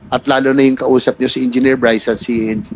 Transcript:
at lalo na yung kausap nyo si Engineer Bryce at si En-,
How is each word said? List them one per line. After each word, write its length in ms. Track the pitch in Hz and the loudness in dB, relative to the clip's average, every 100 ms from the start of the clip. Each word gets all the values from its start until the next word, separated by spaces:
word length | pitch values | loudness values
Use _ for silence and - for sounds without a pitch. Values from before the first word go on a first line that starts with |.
| - | -6
at 140 | 127 | -4
lalo 260 | 143 135 135 | 0 0 2
na 140 | 135 | 2
yung 140 | 135 131 | 2 2
kausap 420 | 131 131 131 - | 2 2 2 -2
nyo 80 | 127 | -4
si 160 | 131 | -2
Engineer 320 | 127 123 131 131 | -2 0 2 2
Bryce 320 | 120 110 - | 2 0 -2
at 100 | 107 | -4
si 320 | - 113 110 | -4 -2 -2
En-, 140 | 107 - | -4 -8